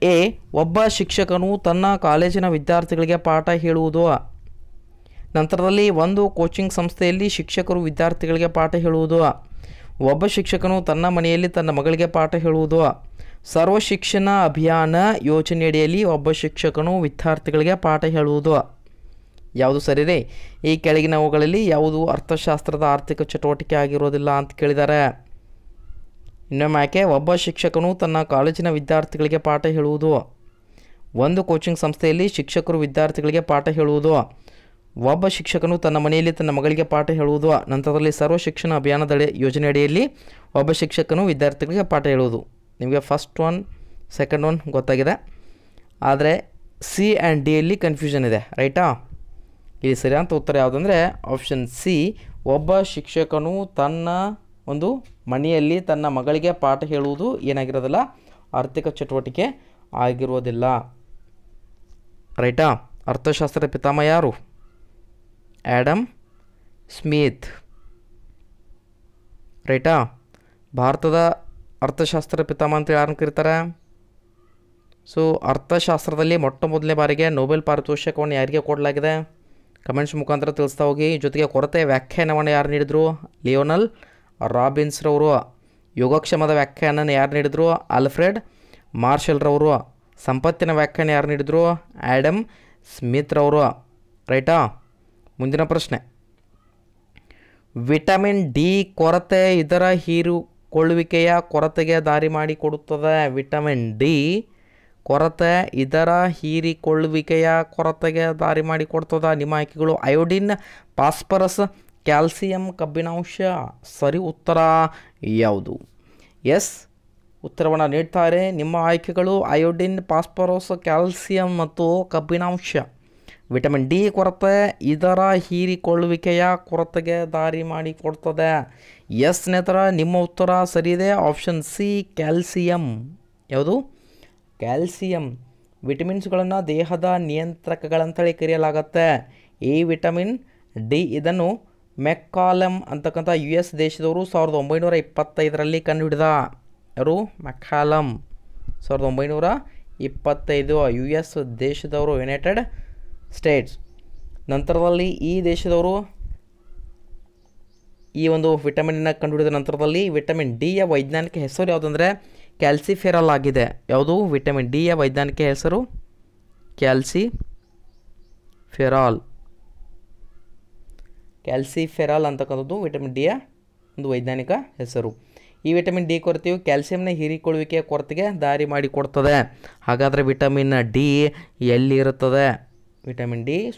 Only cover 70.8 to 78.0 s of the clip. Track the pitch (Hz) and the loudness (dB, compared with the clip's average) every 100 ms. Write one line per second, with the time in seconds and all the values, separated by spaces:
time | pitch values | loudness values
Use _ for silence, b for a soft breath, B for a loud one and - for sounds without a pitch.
70.8 | 127 139 165 165 170 170 - - - - | 0 0 0 2 2 0 -6 -20 -20 -6
71.8 | 135 139 160 165 151 - 156 147 151 151 | -4 -2 -2 -2 -2 -4 -4 -2 0 0
72.8 | 151 151 147 151 151 143 156 160 170 165 | 2 2 2 0 -2 0 0 0 -2 -10
73.8 | _ _ _ _ _ _ _ _ _ _ | _ _ _ _ _ _ _ _ _ _
74.8 | _ _ - - 160 156 - 135 - 175 | _ _ -8 0 0 0 0 -2 0 0
75.8 | 175 156 - 151 160 170 139 - 160 156 | 2 0 -2 -2 2 2 0 -2 -2 -2
76.8 | 156 156 147 147 160 147 135 156 156 143 | 0 2 2 2 0 2 0 0 0 -2
77.8 | 135 147 | -2 -4